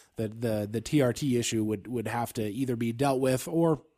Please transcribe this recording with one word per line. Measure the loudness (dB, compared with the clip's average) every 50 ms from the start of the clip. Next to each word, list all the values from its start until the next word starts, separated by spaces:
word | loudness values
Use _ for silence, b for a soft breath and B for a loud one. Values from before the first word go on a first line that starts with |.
| B B B -6
that | -6 -6 -4 -4
the, | -2 -2 0 0 -2 -2
the | -4 -6
T | -2 0 2 4
R | 4 4 2
T | 0 0 0 2 2
issue | 0 0 0 0 0
would, | 0 -2 -4 -4 -6
would | -6 -4 -4 -4
have | -4 -4 -4 -4 -4
to | -4 -4
either | -4 -2 -2 -2 -2 -2
be | 0 -2 -2
dealt | 0 2 2 2 2 2
with | 2 2 2 0 -2 -2
or | 0 2 4 4 4 2 -2 _ _